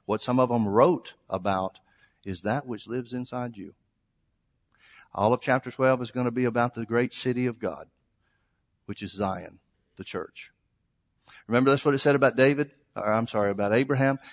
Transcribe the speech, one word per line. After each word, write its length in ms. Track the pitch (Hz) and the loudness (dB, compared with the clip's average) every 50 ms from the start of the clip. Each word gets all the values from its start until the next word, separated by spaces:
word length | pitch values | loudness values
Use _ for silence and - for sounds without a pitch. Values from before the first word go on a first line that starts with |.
| _ | _
what 160 | - 107 107 | -4 -4 -4
some 180 | - - 123 131 | -2 0 2 2
of 80 | 127 120 | 2 2
them 180 | 120 117 110 | 2 0 0
wrote 480 | 101 101 113 139 180 170 - - - - _ _ - | 2 4 6 6 6 4 2 -4 -10 -20 _ _ -6
about, 520 | - 95 90 101 95 92 95 95 - - _ _ _ _ _ _ _ _ - | -6 -4 -2 -2 -2 -2 -2 -6 -8 -12 _ _ _ _ _ _ _ _ -12
is 160 | 98 95 85 | -12 -10 -6
that 240 | 92 104 120 147 135 | -4 -4 -4 -4 -4
which 220 | 123 113 101 - 107 | -8 -10 -12 -10 -10
lives 240 | 117 127 120 113 | -8 -8 -8 -8
inside 460 | 123 123 123 - 123 123 123 120 110 98 | -8 -10 -8 -8 -8 -8 -8 -8 -10 -12
you. 160 | 85 85 - _ _ _ _ _ _ _ _ _ _ _ _ _ _ _ _ _ _ _ _ _ _ _ - - - _ | -16 -16 -18 _ _ _ _ _ _ _ _ _ _ _ _ _ _ _ _ _ _ _ _ _ _ _ -20 -20 -20 _
All 200 | - 98 101 110 | -2 0 2 2
of 80 | 123 - | 2 2
chapter 300 | - 143 127 135 - 123 | 2 0 0 0 0 -4
twelve 300 | - - 131 131 131 123 | -4 0 2 2 2 2
is 100 | 123 113 | -2 -4
gonna 180 | - 127 123 123 | -4 -2 -2 -2
be 140 | 117 127 123 | 0 0 0
about 300 | 120 113 120 120 120 - | 0 2 0 0 0 -2
the 120 | 117 113 | -6 -6
great 280 | 113 113 120 123 120 - | -2 0 0 0 0 -4
city 320 | - - 127 120 123 127 | -4 -4 -2 -2 0 -2
of 120 | 123 113 - | -4 -4 -4
God, 300 | 107 90 73 71 76 - _ _ _ _ _ _ _ _ _ _ _ _ _ _ _ _ _ _ _ | -6 -6 -6 -8 -14 -20 _ _ _ _ _ _ _ _ _ _ _ _ _ _ _ _ _ _ _
which 160 | - 101 - | -14 -12 -10
is 100 | 104 95 | -12 -10
Zion, 460 | 95 98 101 95 92 90 90 80 82 - _ _ _ _ _ _ _ | -6 -4 -4 -4 -4 -6 -10 -16 -20 -20 _ _ _ _ _ _ _
the 80 | - 95 | -18 -14
church. 480 | - - 90 - - - - - - _ _ _ _ _ _ _ _ _ _ _ _ _ _ _ - - - - | -10 -10 -10 -10 -10 -14 -20 -20 -20 _ _ _ _ _ _ _ _ _ _ _ _ _ _ _ -20 -20 -16 -4
Remember 240 | - 113 123 131 135 | 0 2 2 4 4
that's 140 | 139 135 - | 2 2 2
what 100 | 147 139 | 2 2
it 40 | 135 | 2
said 160 | - 147 143 | 4 4 4
about 220 | 135 135 127 117 | 4 4 4 4
David? 340 | 127 131 139 143 143 147 143 _ _ _ _ - | 4 4 4 4 2 -2 -6 _ _ _ _ -10
Or, 160 | - 101 107 | -6 -2 0
I'm 160 | 107 113 117 - | 0 0 0 0
sorry, 220 | - 107 101 101 | 0 0 0 0
about 220 | 98 104 101 101 | 0 0 0 2
Abraham. 460 | 107 123 139 135 139 131 135 135 135 - - - | 2 2 2 2 0 2 2 2 0 -2 -6 -16